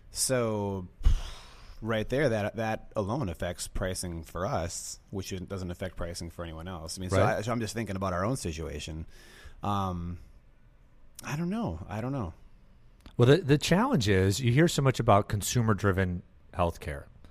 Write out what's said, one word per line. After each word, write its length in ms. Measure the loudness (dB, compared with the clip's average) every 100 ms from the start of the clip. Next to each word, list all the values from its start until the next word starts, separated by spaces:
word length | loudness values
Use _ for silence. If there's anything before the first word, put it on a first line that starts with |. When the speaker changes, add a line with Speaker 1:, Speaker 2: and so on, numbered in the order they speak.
| -12
Speaker 1:
So, 760 | -4 0 2 2 0 -2 -4 -6 2 4 4 2 -14 -18 -20 -18 -8
right 260 | -2 -2 0
there, 180 | 2 2
that, 280 | 2 0 -2
that 340 | -4 -4 -6 -4
alone 320 | -2 -2 -4
affects 400 | -4 -6 -6 -8
pricing 540 | -4 -4 -4 -6 -8
for 220 | -8 -6 -2
us, 540 | -2 -4 -6 -10 -14 -10
which 220 | -10 -8
it 160 | -8 -8
doesn't 240 | -8 -6
affect 240 | -6 -8 -6
pricing 340 | -8 -8 -10
for 120 | -10
anyone 240 | -10 -10 -10
else. 300 | -10 -10 -8
I 40 |
mean, 80 | -2
so 80 | 2
Speaker 2:
Right. 160 | 2 2
Speaker 1:
I, 40 |
so 80 | -2
I'm 80 | -2
just 120 | -2
thinking 220 | -4 -4 -2
about 160 | -2
our 140 | 0 0
own 100 | -2
situation. 680 | -4 -6 -6 -8 -8 -8 -10 -14 -20 -20 -20 -8
Um, 540 | -4 -2 -2 -4 -6 -10 -14 -20 -20 -20 -20 -20 -20 -20 -20 -16 -8
I 100 | -4
don't 140 | -2
know. 360 | -2 -4 -4 -6
I 100 | -6
don't 140 | -4
know. 200 | -4 -6 -8 -18 -20 -20 -20 -20 -20 -8 4
Speaker 2:
Well, 100 | 6
the, 100 | 6
the 200 | 6 2
challenge 500 | 4 4 4 2 4
is 320 | 6 4 4
you 140 | 4
hear 160 | 6 6
so 120 | 4
much 200 | 2 2
about 260 | 6 6 6
consumer-driven 960 | 0 0 2 2 4 4 4 2 0 -8 -20 -10 -2
healthcare, 460 | -2 -2 -8 -10 -12 -20 -20